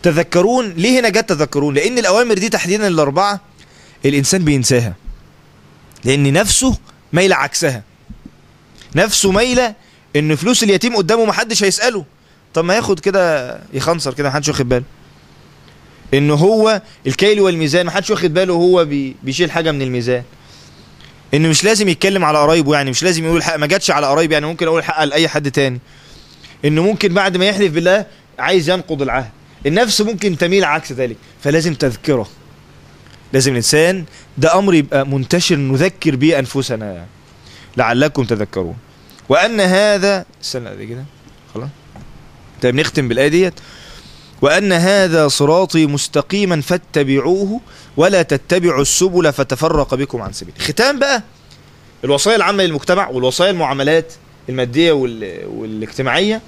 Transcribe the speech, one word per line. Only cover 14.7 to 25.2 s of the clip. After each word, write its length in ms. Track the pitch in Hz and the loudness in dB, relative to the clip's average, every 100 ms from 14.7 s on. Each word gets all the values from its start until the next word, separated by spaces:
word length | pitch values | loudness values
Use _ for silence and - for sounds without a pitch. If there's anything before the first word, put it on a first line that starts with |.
| 123 127 - - - - - - - - - - - - | -2 -4 -18 -20 -20 -20 -20 -20 -20 -20 -20 -20 -20 -2
إن 160 | 135 147 | 2 2
هو 520 | 147 180 220 220 208 - - 135 | 4 4 4 2 0 -6 -8 -6
الكيل 340 | 131 196 214 | 0 2 4
والميزان 460 | 190 170 156 170 175 | 2 2 0 0 0
محدش 240 | 180 196 | -4 -2
واخد 240 | 208 175 | -2 0
باله 180 | 160 185 | 0 0
وهو 300 | 170 180 180 | 2 4 4
بي-، 320 | 160 143 135 - | 2 -2 -6 -8
بيشيل 280 | 131 135 170 | -8 -2 -2
حاجة 220 | 160 160 | 0 -2
من 100 | 147 | -2
الميزان. 400 | 131 123 120 123 123 - - - - - - - - - - | -4 -4 -2 -4 -4 -20 -20 -20 -20 -20 -20 -20 -20 -20 -4
إنه 140 | 143 160 | 0 2
مش 160 | 147 | 2
لازم 240 | 196 220 202 | 2 2 0
يتكلم 360 | 165 190 196 | 0 0 0
على 140 | 156 151 | 2 2
قرايبه، 360 | 151 165 143 | 4 2 2
يعني 160 | 147 135 | 0 0
مش 120 | 123 | -2
لازم 220 | 175 165 | -2 0
يقول 120 | 160 165 | 0 0
الحق، 200 | 170 160 | 0 -2
ما 100 | 151 | 0
جاتش 240 | 190 - | 0 0
على 160 | 147 139 | 0 2
قرايبه، 260 | 147 165 | 2 2
يعني 140 | 151 151 | 0 -2
ممكن 200 | 165 165 | -4 0
أقول 120 | 160 | 0
الحق 260 | 147 156 | -2 -2
لأي 240 | 147 147 | 0 0